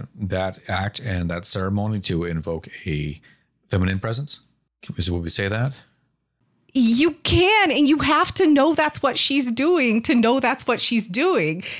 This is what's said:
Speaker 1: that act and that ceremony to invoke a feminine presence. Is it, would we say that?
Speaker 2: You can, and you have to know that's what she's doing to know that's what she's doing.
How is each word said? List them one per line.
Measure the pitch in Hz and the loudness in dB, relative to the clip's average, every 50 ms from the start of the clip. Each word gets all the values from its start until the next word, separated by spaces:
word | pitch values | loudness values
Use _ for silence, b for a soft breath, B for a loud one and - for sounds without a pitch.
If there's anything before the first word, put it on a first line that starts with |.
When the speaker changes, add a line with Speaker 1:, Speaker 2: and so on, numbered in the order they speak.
| - - - | -10 -14 -12
Speaker 1:
that | - 107 92 98 92 95 95 90 - - - | -10 -8 -4 -4 -4 -4 -4 -6 -10 -10 -8
act | 98 95 95 104 - - | -6 -4 -4 -6 -6 -8
and | - - 95 90 87 85 | -8 -6 -4 -4 -4 -4
that | 85 87 90 - | -6 -4 -4 -4
ceremony | - 101 95 95 101 101 101 107 107 104 | -2 -2 -2 -2 -2 -2 -2 -2 -4 -4
to | 92 - 92 82 85 | -4 -4 -2 -2 -2
invoke | 85 85 80 76 85 82 80 - - - - - | -4 -4 -4 -4 -4 -6 -8 -8 -12 -16 -12 -6
a | 92 78 73 73 76 73 - b b b b b b b b _ - | -6 -4 -4 -4 -6 -8 -12 b b b b b b b b _ -2
feminine | - 95 92 92 95 95 | 0 0 0 0 -2 -2
presence. | - 113 117 131 143 147 - - _ _ _ _ _ _ _ _ - - - | -4 -6 -6 -6 -6 -8 -10 -12 _ _ _ _ _ _ _ _ -16 -12 -6
Is | - 90 87 | -4 -4 -2
it, | |
would | 90 87 85 | -2 -4 -4
we | 82 | -4
say | - - 101 98 | -2 -2 -2 -2
that? | 104 110 120 135 135 - - _ _ _ _ _ _ _ _ _ _ _ _ _ _ _ _ _ - | -2 -2 -2 -4 -6 -8 -16 _ _ _ _ _ _ _ _ _ _ _ _ _ _ _ _ _ 0
Speaker 2:
You | 262 247 226 233 240 294 339 | 2 2 4 4 4 2 2
can, | 294 - - - - 330 359 370 427 440 403 339 | 0 -2 -2 0 2 4 4 4 4 4 4 4
and | 254 247 294 262 | 4 4 4 4
you | 311 294 | 4 2
have | 262 269 311 302 359 - - | 2 2 2 2 2 0 0
to | - 381 | 2 4
know | 311 294 285 269 269 320 | 4 6 6 4 4 4
that's | 294 302 302 - - | 2 0 0 -2 -2
what | - 269 240 - | -2 -2 0 0
she's | - - 285 277 269 247 | -2 0 0 0 0 0
doing | 226 233 269 320 359 339 262 240 214 233 226 | 0 0 2 2 2 2 2 2 2 2 2
to | - 311 | 2 2
know | 240 220 226 247 269 | 4 4 4 2 2
that's | 262 233 - - - - | 2 0 -2 -2 -2 -2
what | 240 240 | -2 -2
she's | - - 240 226 208 - | -2 -2 0 -2 -2 -2
doing. | 180 226 294 370 370 240 165 151 160 175 185 B B B | -2 0 0 2 2 2 0 0 -2 -4 -8 B B B